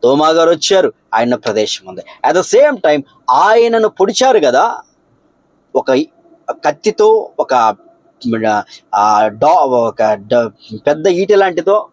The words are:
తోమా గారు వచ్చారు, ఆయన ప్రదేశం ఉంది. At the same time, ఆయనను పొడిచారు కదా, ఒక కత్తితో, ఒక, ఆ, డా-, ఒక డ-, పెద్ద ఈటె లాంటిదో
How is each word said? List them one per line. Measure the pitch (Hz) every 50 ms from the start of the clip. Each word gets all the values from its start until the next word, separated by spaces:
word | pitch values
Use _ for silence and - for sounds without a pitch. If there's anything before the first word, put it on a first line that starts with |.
| -
తోమా | 120 135 143 156 156
గారు | 160 165 165 160
వచ్చారు, | 175 160 - - - 190 175 - - _ _ _ -
ఆయన | 110 117 120 123
ప్రదేశం | 120 - 120 104 107 107 104 - - _ 92
ఉంది. | - - - - - - - -
At | 151
the | 180 180 - -
same | 226 277 302 285
time, | 208 - 160 151 147 139 _ _ _ _ -
ఆయనను | 123 139 170 202 220 233 233 233 226 226 220 208
పొడిచారు | - - 190 196 - - 254 269 254 220
కదా, | 156 135 120 131 185 233 - - - _ _ _ _ _ _ _ _ _ _ _ _ _ _ _ _ _ _
ఒక | 131 120 - 131 131 156 - _ _ _ _ - _ _ -
కత్తితో, | - - - - - - _ 214 208 - 214 214 220 220 202 - _ -
ఒక, | - - 131 127 117 113 104 _ _ - _ _ _ _ _ _ - 123 113 113 110 110 107 104 - _ - - _ _ -
ఆ, | 101 104 107 107 104 107
డా-, | 107 104 107 131 147 170 180
ఒక | 151 135 127 123 117 113 104 - 113 110 107
డ-, | 104 98 104 127 123 117 110 - _ - - - 107 _
పెద్ద | - 147 156 156
ఈటె | 196 180 175 196 185 214
లాంటిదో | 196 196 190 175 165 165 190 196 214 - -